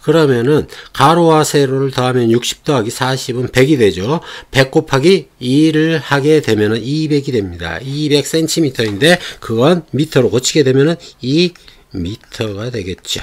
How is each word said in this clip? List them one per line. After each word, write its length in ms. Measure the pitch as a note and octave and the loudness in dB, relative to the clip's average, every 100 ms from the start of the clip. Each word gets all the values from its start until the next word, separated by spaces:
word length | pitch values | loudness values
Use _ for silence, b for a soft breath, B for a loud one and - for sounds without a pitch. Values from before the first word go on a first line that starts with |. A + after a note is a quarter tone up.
그러면은 640 | - D#3+ D3 A#2+ A#2+ D3+ - B B | 2 2 2 2 2 0 -2 B B
가로와 500 | - C3+ F3 E3 D#3 | 2 4 4 4 4
세로를 460 | D3 D3+ C3+ C3+ C3+ | 2 0 0 0 -2
더하면 400 | C3 B2+ B2 A#2 | -2 0 2 2
육십 340 | A#2 - - | 2 -2 -6
더하기 260 | - C#3 G#2+ | -2 -2 -2
사십은 580 | - B2+ C3 - A#2+ B2 | -4 -4 -4 -6 -6 -2
백이 240 | B2 C3+ C#3+ | 2 2 4
되죠. 440 | G#2 F2 G2+ E3 B B B | 2 2 -4 -4 B B B
백 200 | C3+ - | 0 2
곱하기 580 | D#3+ D3+ C3+ E3 F#3+ - _ | 0 0 0 2 2 -2 _
이를 600 | B2 C#3 D#3+ D3+ D#3+ D#3 | 0 2 2 2 0 -2
하게 420 | - C#3+ C#3+ D#3 | -2 0 2 2
되면은 420 | C#3 G#2+ G#2 A2 | 2 0 0 -2
이백이 500 | A2+ D3+ D#3 D3 C3+ | -4 -4 0 -2 0
됩니다. 460 | B2 F#2+ F2 E2+ E2 | -4 -4 -8 -10 -8
이백 440 | C3 C#3+ D3+ C#3+ - | -8 -6 0 0 0
센티미터인데 920 | D#3+ D#3+ E3+ D3 C3 A2 G2+ D#3 F3 B B | -2 -2 0 -2 -2 -4 0 2 2 B B
그건 440 | - A2+ C3+ F3+ - | -6 0 2 2 -2
미터로 400 | B2+ D#3 C#3 A#2 | -4 0 0 2
고치게 340 | A2 - E3 | 0 0 0
되면은 320 | C3 C3 D3 E3 B B | 2 2 2 -2 B B
이 320 | B2 D3 F3 F3 b b b | -2 0 0 -4 b b b
미터가 760 | F#2+ F2 A2 _ - A2 G2 A#2+ | -8 -8 -10 _ -10 -8 -6 -8
되겠죠. 500 | A#2+ F#2 F2 - - | -8 -8 -12 -10 -10